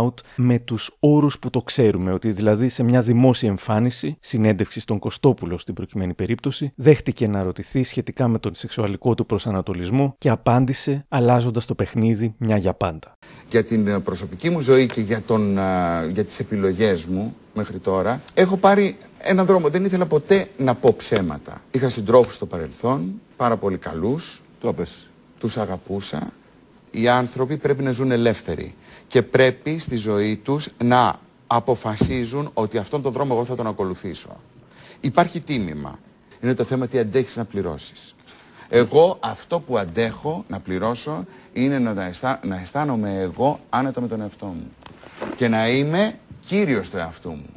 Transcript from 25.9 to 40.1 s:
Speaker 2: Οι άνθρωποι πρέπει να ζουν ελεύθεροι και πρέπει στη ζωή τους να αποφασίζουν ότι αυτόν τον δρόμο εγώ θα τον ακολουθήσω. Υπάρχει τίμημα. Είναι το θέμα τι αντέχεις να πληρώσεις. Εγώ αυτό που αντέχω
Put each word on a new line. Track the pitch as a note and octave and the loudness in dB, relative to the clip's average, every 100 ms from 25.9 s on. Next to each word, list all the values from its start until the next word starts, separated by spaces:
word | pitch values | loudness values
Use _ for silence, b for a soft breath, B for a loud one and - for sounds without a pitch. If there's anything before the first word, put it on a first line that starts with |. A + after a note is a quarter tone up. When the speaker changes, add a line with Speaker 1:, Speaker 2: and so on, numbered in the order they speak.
| G2 F#2+ D2 - - _ _ _ _ _ | -8 -6 -8 -10 -12 _ _ _ _ _
Speaker 2:
Οι | - A#2 | 0 2
άνθρωποι | B2+ A#2+ C3 B2+ - | 2 0 -4 -4 -2
πρέπει | D3 C3+ | -2 0
να | C3+ | -2
ζουν | A#2+ C3 | 0 0
ελεύθεροι | A#2+ A#2 G2+ - E2 - - B B - | 2 2 0 -4 -8 -8 -16 B B 0
και | - | 0
πρέπει | - C3+ C3 B2+ D3 D#3+ | 2 4 4 2 -6 -6
στη | D3+ A#2+ | -4 -4
ζωή | G#2+ G#2 G#2+ G#2+ | -2 0 0 -2
τους | - D3 D3 - | -4 -4 -4 -2
να | A#2+ B2 A2 - - _ _ A#2+ B2 | 2 4 4 0 -10 _ _ 0 0
αποφασίζουν | A#2 A2+ G#2+ - B2+ A#2 C#3 D3 | -2 -2 0 0 0 -4 -6 -4
ότι | - G#2+ A#2 | -4 -2 -2
αυτόν | G2 D3 | -4 -4
τον | C3 | -2
δρόμο | B2+ C#3 A#2 | -2 0 0
εγώ | A#2+ | -2
θα | A#2+ | -4
τον | A2 | -6
ακολουθήσω. | G2 F#2+ F2 F#2+ D#2+ - - - - - B B B | -4 -6 -4 -10 -12 -16 -20 -20 -20 -20 B B B
Υπάρχει | C#3 F3 - F3 | 0 2 0 -2
τίμημα. | - C3+ F2+ D2+ C#2 C#2 - _ b b | -6 -4 -4 -6 -10 -14 -20 _ b b
Είναι | B2 | -2
το | B2+ | 0
θέμα | A#2 C3 B2 | 0 -2 -2
τι | C3 | -2
αντέχεις | G#2+ C3 B2 - | 0 0 -2 -6
να | A2 | -6
πληρώσεις. | G2+ F2+ C#2+ - - - _ B B B B B | -6 -6 -8 -12 -18 -20 _ B B B B B
Εγώ | A#2 A2+ C#3+ F3 F3+ | 2 6 6 6 2
αυτό | A2+ A2+ - E3+ | -6 -8 -6 -6
που | C#3+ A#2 | -2 -4
αντέχω | F#2 E2 A#2 | -2 -2 -2